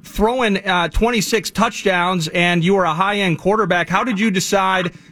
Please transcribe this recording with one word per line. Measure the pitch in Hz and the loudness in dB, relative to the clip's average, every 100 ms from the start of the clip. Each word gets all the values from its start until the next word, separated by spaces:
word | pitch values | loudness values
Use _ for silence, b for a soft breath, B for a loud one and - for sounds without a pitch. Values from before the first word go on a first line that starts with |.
throwing, | - - 220 254 226 190 196 | -12 0 0 2 0 0 0
uh, | 180 165 | 0 0
twenty-six | - 220 233 165 220 - | 0 0 0 0 -2 -2
touchdowns, | - 226 - 196 180 175 185 156 | -2 -2 0 -2 0 0 -2 -2
and | 175 175 175 | 0 0 2
you | 170 | 2
were | 196 | 2
a | 175 | 2
high-end | 156 190 208 190 156 | 0 -2 0 0 0
quarterback. | 185 214 185 180 160 | 0 0 2 0 0
How | 190 | -2
did | 247 196 | 0 0
you | 226 | 0
decide | 185 - 196 190 185 180 B B | 0 0 0 2 0 -2 B B